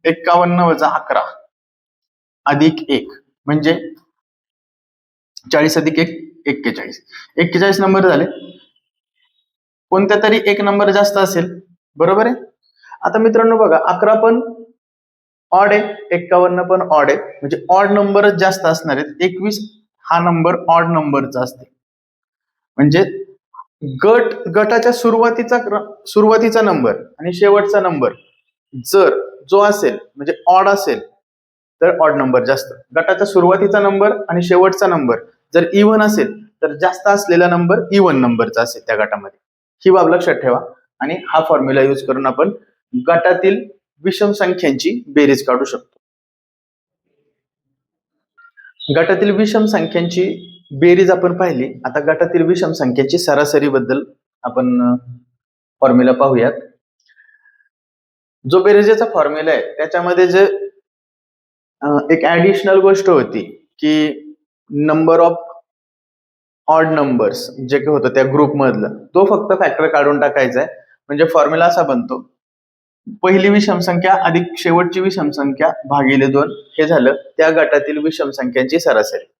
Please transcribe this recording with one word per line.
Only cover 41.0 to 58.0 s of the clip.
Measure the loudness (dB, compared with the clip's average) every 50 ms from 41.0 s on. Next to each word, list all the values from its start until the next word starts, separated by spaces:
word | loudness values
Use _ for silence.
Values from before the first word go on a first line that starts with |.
| -8 -8 -8 -8 -8
हा | -2 -2 -2 0 0
फॉर्म्युला | 0 0 0 0 2 2
यूज | 2 2 0 -4 -4
करून | -6 -6 -2 -2
आपण | -4 -2 -2 -2 -2 -4 -10 _ _ _ _ _ _ -8 -4 -2
गटातील | 0 0 2 2 0 0 2 2 0 0 0 -6 -14 -20 _ _ _ _ _ -6
विषम | -6 -2 -2 -2 -2
संख्यांची | 0 -2 -2 -2 -2 -2 -2 -2 -2 -2 -4 -4 -4 -6 -10
बेरीज | -2 2 2 4 4 2 0 0
काढू | -2 -2 -2 -2
शकतो. | -6 -6 -12 _ _ _ _ _ _ _ _ _ _ _ _ _ _ _ _ _ _ _ _ _ _ _ _ _ _ _ _ _ _ _ _ _ _ _ _ _ _ _ _ _ _ _ _ _ _ _ _ _ _ _ _ _ _ _ -20 -20 -20 _ _ -8 -4 -2
गटातील | 0 0 0 0 0 0 0
विषम | 0 0 -2 0 0 0 0
संख्यांची | 0 0 -2 -4 -2 -4 -4 -4 -2 -2 -2 -4 -4 -4 -10 -16 -20 -20 _ _ _ -4 2
बेरीज | 4 4 4 4 4 2
आपण | 2 2 0 -2 -2
पाहिली, | -2 -4 -4 -2 -4 -6 -8 -10 -10 -12
आता | -6 -6 -4
गटातील | -2 -2 0 0 -2 -2 0 0
विषम | 0 0 0 0 -2 -4
संख्यांची | -4 -2 -4 -2 0 0 0 0 -2
सरासरीबद्दल | -2 0 0 0 0 0 0 0 0 0 0 0 -2 -2 -2 -4 -4 -4 -10 _ _ _ _ _ _ -12
आपण, | -6 -4 -4 -2 0 0 0
अ, | 0 0 -2 -2 -6 -14 -20 -20 _ _ _ _ _ _ _ _ _ _ _ _
फॉर्म्युला | 2 4 4 4 4 2
पाहूयात. | 2 2 2 2 2 2 0 0 -2 -6 -14 -18 _ _ _ _ _ _ _ _ _ _ _ _ _ _ _ _ _ _ _ _ _ _ _ _ _ _